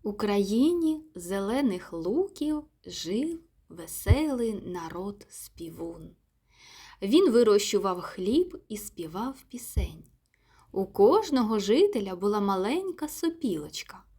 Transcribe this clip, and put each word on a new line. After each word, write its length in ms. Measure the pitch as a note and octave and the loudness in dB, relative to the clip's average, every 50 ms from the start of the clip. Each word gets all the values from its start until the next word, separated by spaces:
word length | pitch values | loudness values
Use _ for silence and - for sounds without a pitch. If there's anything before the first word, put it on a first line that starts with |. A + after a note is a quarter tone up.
| - | -6
У 60 | G#3 | -8
країні 880 | G3+ - A3 G#3 G3+ G3+ G3 F#3 G#3 A#3 C4+ D#4+ F4 F4 E4 D#4 D#4 D#4 - - _ | -6 -2 -2 2 2 2 2 2 2 4 4 4 2 2 2 0 0 -2 -6 -14 _
зелених 760 | F3+ F3 F3 G3 G3 G3 G3+ A#3 C#4 C#4+ A#3+ F#3 F3+ - - | -14 -8 -6 -4 -4 -2 -2 0 0 2 0 0 -2 -8 -8
луків 720 | - E3 D#3+ F3 A3+ D#4+ G4 G4 - - D4 D4+ D4+ D4+ D4 _ _ _ _ | -10 -6 -4 -2 0 0 -2 -2 -4 -6 -4 -4 -4 -4 -6 _ _ _ _
жив 540 | - F3 - - D#3+ G3 A3+ C#4+ E4 E4 E4 _ _ _ _ _ _ | -14 -12 -10 -6 -4 -4 -2 -2 -4 -6 -10 _ _ _ _ _ _
веселий 840 | E3 E3+ E3 D#3+ - - - G3 A3+ C#4 D#4 D4+ C4+ A#3+ A#3 A3+ G#3+ - - | -18 -18 -14 -12 -12 -8 2 2 2 4 4 0 -2 -2 -2 -4 -4 -6 -8
народ-співун. 1400 | F3+ F3+ F3+ E3 E3 E3+ F3 F#3+ G3+ G3+ G3+ - _ - - - - _ - E3 E3 E3 D#3 E3 E3+ E3+ D#3+ D#3+ - - _ _ _ _ _ _ _ _ _ - - - - - - - _ | -10 -10 -10 -10 -10 -10 -8 -8 -8 -10 -12 -18 _ -20 -20 -20 -18 _ -16 -16 -16 -12 -12 -12 -12 -12 -14 -18 -20 -20 _ _ _ _ _ _ _ _ _ -20 -20 -20 -20 -20 -20 -14 _
Він 280 | G3 G3 A#3+ E4+ G4+ D4+ | -2 4 6 6 6 8
вирощував 680 | A3+ A#3+ A#3+ G#3+ G3+ G#3 G#3 - - G3 F#3 G3 F3+ F3+ | 6 6 8 8 6 4 4 2 0 2 2 2 -2 -2
хліб 640 | - - - - F#3 G3+ B3 E4 F#4 F4+ - - _ _ | -6 -10 -8 -4 -2 2 2 2 2 0 -4 -16 _ _
і 80 | G#3+ | -12
співав 680 | G#3 - - _ - E3 D#3 D#3+ F#3+ A#3 C4 C4+ - - _ | -10 -10 -12 _ -12 -12 -8 -6 -6 -6 -6 -8 -12 -18 _
пісень. 560 | - A#3+ - - - A#3 F#3 - - - - _ _ _ _ _ _ _ _ _ _ _ _ _ | -16 -14 -14 -4 -2 -2 -2 -2 -8 -16 -20 _ _ _ _ _ _ _ _ _ _ _ _ _
У 140 | - F#3+ F#3+ | -4 -4 -4
кожного 720 | F#3+ - - G3 A3+ E4+ A4 G#4+ F4 C#4+ B3+ A#3 G#3+ A3+ G#3+ | -4 4 6 8 8 8 6 4 2 2 2 2 2 0 0
жителя 580 | F#3 F#3+ A3 D4 G4+ G#4 G#4 A3 G3+ G3 F#3 | 2 4 4 6 4 4 2 -2 -4 -4 -6
була 240 | F3 F#3+ G3+ G#3 G#3 | -2 -2 0 0 2
маленька 680 | G3+ G3 G3 F#3 F#3 G#3+ C#4 F4+ G4 F#4+ E4+ - D#4 D4 | 0 0 0 0 0 -2 -2 -2 -4 -6 -6 -6 -8 -10
сопілочка. 960 | - - - E4 E4 E4 - A#3 F3 D3+ D3 D#3+ - - - - - F#3+ _ _ _ | -8 -4 -4 -4 -4 -2 -4 -4 -4 -4 -6 -10 -12 -12 -14 -14 -18 -20 _ _ _